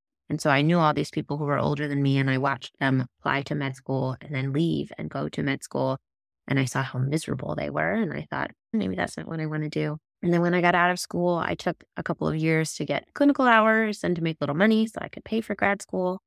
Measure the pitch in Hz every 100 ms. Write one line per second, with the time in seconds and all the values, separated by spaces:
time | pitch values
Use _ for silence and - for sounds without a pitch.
0 | _ _ - 147 151 135 151 175 156 147
1 | 147 156 147 147 143 139 147 143 147 143
2 | 139 135 135 131 139 135 - - 139 131
3 | 123 _ 143 135 143 151 135 131 - 135
4 | 131 127 - 135 135 139 165 151 143 -
5 | 156 139 147 - 147 135 - 135 131 131
6 | _ _ _ _ - 135 131 139 127 127
7 | 135 156 - 131 - - 73 143 160 214
8 | 185 143 160 139 - - _ 220 190 185
9 | - - - 160 156 156 151 151 151 156
10 | _ _ 175 170 175 175 175 175 175 180
11 | - 170 175 170 - 170 180 - _ -
12 | - 170 156 156 160 160 156 - 147 143
13 | - - 285 277 254 226 220 220 214 202
14 | 175 170 165 160 143 143 214 220 220 -
15 | - - - 220 - 202 202 202 - 185
16 | 180 185